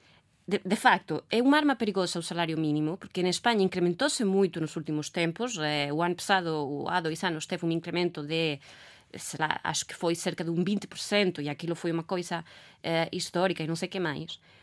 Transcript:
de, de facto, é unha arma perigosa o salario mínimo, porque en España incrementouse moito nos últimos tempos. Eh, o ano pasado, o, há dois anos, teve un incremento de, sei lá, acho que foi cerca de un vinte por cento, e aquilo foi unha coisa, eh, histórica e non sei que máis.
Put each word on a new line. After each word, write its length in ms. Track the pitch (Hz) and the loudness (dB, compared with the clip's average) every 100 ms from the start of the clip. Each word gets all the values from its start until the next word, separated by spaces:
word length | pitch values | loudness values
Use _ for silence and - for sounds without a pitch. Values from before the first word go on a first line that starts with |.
| _ _ _ _ - | _ _ _ _ -4
de, 100 | 202 | -2
de 140 | 185 214 | 0 4
facto, 440 | 262 190 - 151 - | 6 4 2 -6 0
é 160 | 220 | 2
unha 160 | 254 294 | 6 6
arma 160 | 302 262 | 4 2
perigosa 400 | 214 190 175 175 | 0 0 0 -2
o 60 | |
salario 320 | 165 170 165 160 | -4 -2 0 0
mínimo, 400 | 156 147 151 185 | 2 2 0 -4
porque 240 | - - | -6 -2
en 80 | 180 | 0
España 340 | 180 240 226 | 2 2 4
incrementouse 640 | 190 185 175 175 277 - | 4 4 2 2 0 0
moito 340 | 208 196 190 165 | 2 4 2 0
nos 100 | 156 170 | -6 -6
últimos 320 | 151 151 147 | -4 -4 -4
tempos. 480 | 180 165 165 247 208 | -2 -2 -2 -4 -2
Eh, 320 | 151 151 143 | -2 0 0
o 80 | 151 | 0
ano 140 | 175 175 | 0 0
pasado, 480 | - 190 170 156 139 | 2 2 2 -2 -2
o, 220 | 143 - | -4 -2
há 160 | 180 | -2
dois 160 | 165 160 | -2 -2
anos, 220 | 185 160 - | -2 -4 -6
teve 160 | 175 170 | -4 -2
un 20 | |
incremento 520 | 165 170 170 180 170 147 | -2 -2 -2 -2 -2 -4
de, 320 | 165 160 143 - - - - _ | 0 0 -2 -10 -20 -20 -20 _
sei 240 | - - 156 | -12 -8 -2
lá, 220 | 156 - | -2 -2
acho 240 | - 156 - | -2 -4 -4
que 80 | |
foi 240 | - 170 170 | -2 0 0
cerca 240 | 185 165 | -2 -2
de 80 | 165 | -2
un 160 | 170 180 | 0 2
vinte 240 | 202 - | 0 -4
por 80 | - | -10
cento, 400 | - 208 190 170 | 0 2 2 0
e 60 | 147 | -4
aquilo 300 | 147 165 165 | -4 -4 -2
foi 160 | 170 | 0
unha 100 | 165 165 | -2 -2
coisa, 340 | 185 175 170 - - - - | -4 -2 -6 -8 -18 -20 -10
eh, 240 | - 165 165 | -2 0 0
histórica 480 | 180 - 175 185 170 | -2 -2 2 2 0
e 60 | 156 | -2
non 80 | 165 | -2
sei 80 | 185 | -4
que 140 | 196 | -2
máis. 400 | 170 143 160 - _ - | -2 -2 -8 -14 _ -20